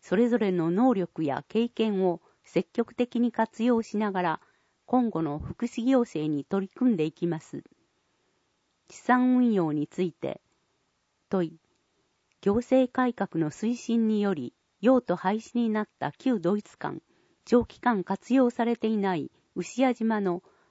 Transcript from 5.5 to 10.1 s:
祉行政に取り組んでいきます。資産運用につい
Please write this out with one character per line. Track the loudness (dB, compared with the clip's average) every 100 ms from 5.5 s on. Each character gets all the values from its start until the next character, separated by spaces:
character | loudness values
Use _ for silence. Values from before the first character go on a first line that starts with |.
| -8 -8
祉 | -4
行 | 0 2
政 | 0 -2 -4
に | -4
取 | -4 -4 -6
り |
組 | -2 0
ん | 2
で |
い | -2
き | -4 -4
ま | -4
す。 | -8 -16 -16 _ _ _ _ _ _ _ _ _ _ _ -20
資 | -6
産 | 2 2 4 4
運 | 2
用 | 2 0
に | -2 -4
つ | -4
い | -4